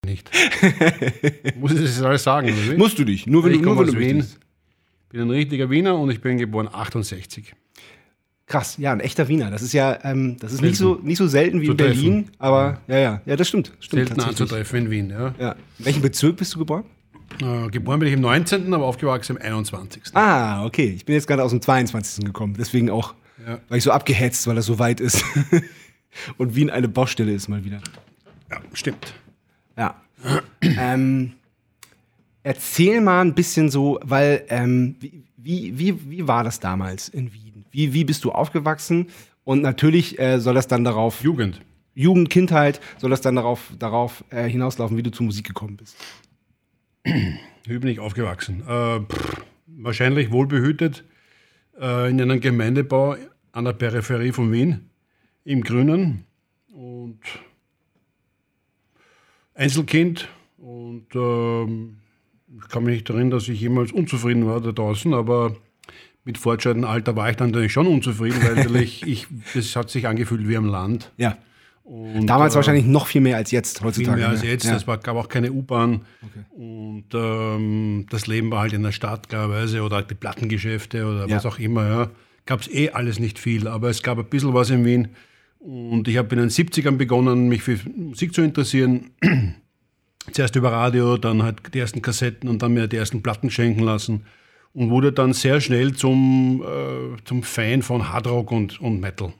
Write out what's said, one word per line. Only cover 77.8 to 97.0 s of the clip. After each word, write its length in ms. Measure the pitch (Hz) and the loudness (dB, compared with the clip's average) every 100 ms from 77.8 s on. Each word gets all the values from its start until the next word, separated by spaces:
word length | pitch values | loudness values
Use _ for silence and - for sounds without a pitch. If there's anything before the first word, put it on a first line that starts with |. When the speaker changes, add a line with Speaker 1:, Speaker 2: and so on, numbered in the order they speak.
| 107 104 101 | -2 -4 -4
Speaker 1:
das 160 | 113 101 | -6 -4
Leben 240 | 110 113 | -2 -2
war 100 | 110 | -2
halt 100 | 107 | -2
in 100 | 104 | -2
der 80 | 104 | -2
Stadt 360 | 104 107 107 - | -4 -6 -8 -8
klarerweise 540 | 110 107 104 113 110 | -4 -2 -2 -2 -2
oder 200 | 107 101 | -2 -4
die 120 | 101 | -4
Plattengeschäfte 920 | 104 - - 113 107 104 110 - 117 110 | -8 -10 -6 -4 -2 -2 -6 -6 -4 -2
oder 220 | 104 98 | -2 -2
Speaker 2:
Ja. 80 | 104 | -2
Speaker 1:
was 100 | 110 | -2
auch 140 | 107 | -4
immer. 260 | 107 113 104 | -2 0 0
Ja. 220 | 110 117 - _ _ | 0 -2 -6 _ _
Gab's 220 | - 127 - | -6 -6 -4
eh 220 | 135 151 | -2 -2
alles 300 | - 120 110 | -2 -4 -2
nicht 180 | 117 - | -4 -4
viel, 300 | 120 113 110 | -4 -2 -2
aber 200 | 113 120 | -2 -2
es 120 | 113 | -2
gab 160 | - 120 | -4 -4
ein 60 | |
bisschen 280 | 113 143 135 | -2 -2 2
was 180 | 123 117 | 2 4
in 140 | 127 | 4
Wien. 240 | 120 123 107 - _ _ _ _ | 4 4 0 -6 _ _ _ _
Und 480 | 214 127 117 117 113 | -16 -14 -4 -2 0
ich 80 | 113 | 0
hab 160 | 110 | 0
in 60 | 123 | 2
den 120 | 120 | 2
siebzigern 460 | 113 170 - 147 135 | 2 0 0 0 0
begonnen, 500 | 131 123 127 123 123 | 2 2 4 4 2
mich 140 | 120 | 2
für 160 | - 113 - - | 0 -4 -4 -10
Musik 380 | 165 123 175 | -10 -4 -4
zu 80 | 175 | 0
interessieren. 680 | 160 147 135 131 131 123 - _ | 0 0 0 2 4 2 -2 _
<clears throat> 340 | 170 147 101 78 _ _ _ _ _ _ - | 2 2 0 -4 _ _ _ _ _ _ -10
Zuerst 240 | - 131 135 | -2 0 2
über 160 | 123 | 2
Radio, 440 | 117 123 123 120 120 | 2 2 2 2 0
dann 260 | 113 110 | 0 2
halt 280 | 113 107 - | 0 -2 -8
die 60 | 131 | -6
ersten 240 | 120 127 | -6 -6
Kassetten 460 | 113 113 127 104 127 | -6 -2 -4 -4 -4
und 140 | 113 | -2
dann 100 | 120 | 2
mir 140 | 120 110 | 2 0
die 80 | 113 | -2
ersten 260 | 110 117 | -4 -4
Platten 260 | 110 107 131 | -4 -2 -4
schenken 340 | 110 117 107 | 0 0 2
lassen. 400 | 110 107 107 107 104 _ _ _ _ | 0 0 -2 -6 -6 _ _ _ _
Und 160 | 143 117 | -4 2
wurde 220 | 123 139 | 4 2
dann 200 | 135 131 | 2 2
sehr 280 | 131 131 143 | 2 2 2
schnell 340 | - 123 135 | 2 2 0
zum, 680 | 135 135 131 131 131 131 131 | 0 2 4 4 4 4 0
äh, 540 | - 143 135 127 | -2 -6 -6 -6